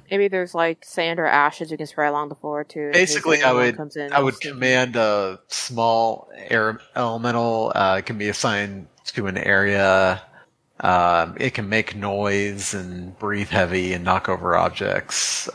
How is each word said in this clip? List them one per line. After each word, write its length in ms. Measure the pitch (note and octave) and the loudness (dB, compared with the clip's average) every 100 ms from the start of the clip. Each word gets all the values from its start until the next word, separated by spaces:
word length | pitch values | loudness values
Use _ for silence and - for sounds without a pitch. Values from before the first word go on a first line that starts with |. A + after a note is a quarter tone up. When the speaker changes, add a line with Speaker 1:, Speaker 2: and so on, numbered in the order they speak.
| - | -6
Speaker 1:
Maybe 180 | G3 G3+ | -2 0
there's, 280 | F#3 F3+ E3+ | -2 -4 -2
like, 280 | E3 E3 | -2 -2
sand 360 | - - E3 E3 | -8 -4 -2 0
or 80 | D#3 | 2
ashes 420 | D3 D3 - D#3+ | 4 4 0 -10
you 80 | D#3 | -8
can 80 | D3+ | -8
spray 220 | - D3 | -2 0
along 220 | D3 D3 | 0 -4
the 60 | D#3 | -8
floor 280 | D3+ D3 | -8 -8
too, 240 | D3+ D#3+ D3 | -8 -8 0
in 60 | |
case 180 | E3 F#3 | 2 2
Speaker 2:
Basically, 300 | G#3 D#3+ D3+ | 0 2 4
I 60 | C3 | 4
Speaker 1:
anyone 160 | B2 B2 | 4 2
Speaker 2:
would, 100 | A#2+ | 0
Speaker 1:
comes 180 | D3+ D3 | -8 -8
in 160 | C#3+ | -2
Speaker 2:
I 80 | C#3+ | 2
would 140 | C3+ C3 | 2 0
Speaker 1:
sneaky. 140 | D3 C3 | -6 -2
Speaker 2:
command 400 | B2+ B2+ B2+ A#2+ | 2 4 4 2
a 440 | A2 G#2 F#2+ F#2+ - | 2 2 0 -6 -10
small 800 | - - A#2 A#2 A2+ A2+ - - - | -8 -6 -2 2 4 2 -2 -10 -14
air 440 | - A#2 A2 A2 - B2 | -2 0 0 -4 -8 -4
elemental, 760 | A#2+ A2+ A#2+ A#2 A#2 A2+ A2 G2+ | -2 -2 -2 0 0 0 0 0
uh, 260 | G2 F#2+ | 2 0
can 160 | - A2 | -2 -6
be 100 | G#2 | -4
assigned 600 | G2+ B2 G2+ G2+ G2 E2 _ - | -2 -2 -2 -4 -8 -16 _ -12
to 220 | - G2 | -6 -4
an 100 | F#2+ | -2
area. 840 | - G2 G2+ G2 G2 F#2+ F#2 F#2 - - _ _ _ - | 2 2 4 4 6 6 4 2 -6 -20 _ _ _ -4
Um, 560 | - F2+ F2 E2+ E2 - | 2 4 4 2 0 -2
it 140 | B2+ | -4
can 160 | - G2+ | -4 -2
make 260 | A2 G#2+ G#2 | -2 -2 -4
noise 800 | G2+ G2+ G2+ G2+ G2+ G2 F#2 | -4 -2 0 0 -2 -4 -6
and 440 | G2+ F2+ F2+ F2+ F#2+ | -6 -8 -10 -12 -8
breathe 300 | G#2 G2+ G2+ | -4 -4 -2
heavy 440 | G#2 F2+ F#2 F2+ | 0 2 0 -2
and 100 | F2+ | -2
knock 240 | F2 F#2+ - | -2 -2 0
over 280 | F2+ F2 F2 | -2 0 2
objects. 920 | F2 - G2 F#2+ - - - - - | 2 -2 -4 -4 -4 -4 -4 -4 -6